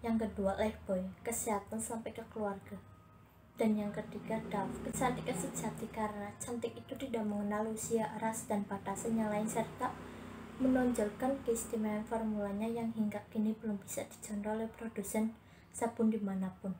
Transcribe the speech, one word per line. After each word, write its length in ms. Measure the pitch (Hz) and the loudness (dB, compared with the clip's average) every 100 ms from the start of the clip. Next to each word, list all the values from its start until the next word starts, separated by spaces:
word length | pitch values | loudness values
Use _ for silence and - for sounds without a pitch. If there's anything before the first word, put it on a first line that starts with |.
Yang 240 | 233 226 220 | 2 2 2
kedua, 320 | 196 190 196 | 2 2 4
Lifebuoy, 480 | 220 220 - 190 185 - | 2 0 -2 0 0 -4
kesehatan 560 | - 226 233 202 196 220 | -4 -2 2 0 0 -4
sampai 320 | 226 226 226 | -2 -4 -6
ke 120 | 220 233 226 | -8 -10 -2
keluarga. 400 | 202 196 - 190 - - - - - - - - | -2 -2 -8 -12 -12 -20 -20 -20 -20 -20 -20 2
Dan 240 | 220 214 | 4 4
yang 160 | 208 214 | 2 -2
ketiga, 400 | 214 - - 220 220 | -6 -8 -2 -2 0
Dove, 320 | 208 190 - | -2 -2 -2
kecantikan 480 | - - 254 - - | -4 2 2 2 -2
sejati, 560 | - - - 220 - 220 | -2 -2 -2 -4 -4 -6
karena 400 | - 214 208 202 - | -2 -2 -2 -6 -6
cantik 320 | - 240 233 233 | -6 -2 -4 -6
itu 160 | - 269 | -10 -8
tidak 240 | 269 226 | -2 0
mengenal 480 | 214 208 202 208 220 | 0 0 0 2 0
usia, 400 | 220 - 226 214 214 | -2 2 2 2 0
ras, 240 | 220 226 - | -2 -2 0
dan 160 | 208 202 | 0 0
batasan 480 | 196 196 196 233 226 | -4 -2 -2 2 2
yang 160 | 214 | 2
lain, 160 | 208 220 | 2 2
serta 480 | 233 - - 508 - - - - - - - | 0 -2 0 -2 -2 -10 -12 -12 -12 -12 2
menonjolkan 800 | 254 262 247 233 208 - 254 269 - | 6 6 6 4 2 2 0 2 2
keistimewaan 560 | 226 - 226 214 214 | 0 0 0 2 0
formulanya 640 | 214 226 220 214 202 202 226 | 0 0 2 0 0 0 0
yang 240 | 233 226 | 0 -2
hingga 320 | 226 214 208 - | 2 2 2 -4
kini 240 | 220 214 220 | 2 2 2
belum 240 | 226 202 | 0 -2
bisa 240 | - - - | -2 -6 -6
dicontoh 480 | - - 208 208 220 | -10 -6 -2 0 0
oleh 80 | 226 - | -2 -4
produsen 640 | 226 - 196 214 220 226 - - - | -6 -4 0 2 2 -2 -18 -20 -14
sabun 400 | - 233 - 220 | -2 -2 4 4
dimanapun. 640 | 214 202 190 185 - 196 | 4 0 0 -2 -2 -6